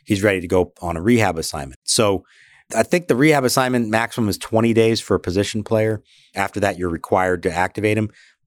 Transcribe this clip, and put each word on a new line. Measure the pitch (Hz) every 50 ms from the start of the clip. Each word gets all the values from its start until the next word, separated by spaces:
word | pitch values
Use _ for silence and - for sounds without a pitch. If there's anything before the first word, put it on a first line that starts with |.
| _
he's | - 107 98 98
ready | 107 98 92
to | 85 87
go | 92 92 90 - _ -
on | 87 87 85 82
a |
rehab | 85 110 123 117 110 95 85 80
assignment." | 80 - - 78 69 69 65 _ -
So | - - - 113 104 98 - - _ _ _ _ _ _ _ _ - -
I | 226 220
think | - - 175 170 -
the | 135
rehab | 117 143 156 151 143 127
assignment | 123 - 139 131 127 127 123 117 107
maximum | 107 110 117 117 - - 113 101
is | 92 -
twenty | - - - 110 113 117 113
days | 113 113 113 113 110
for | - - 101
a | 87
position | - - 87 98 101 - - 110 104
player. | - 113 110 110 110 110 107 _ _ _ _ _ _ -
After | 98 98 98 - 104
that, | 98 101 95 87
you're | 90 87
required | 82 80 - - 110 95 92 92 92 85 82
to | 92 80
activate | 85 92 95 - - 101 107 107 110
him. | 110 107 _ _ _ _ _ _ _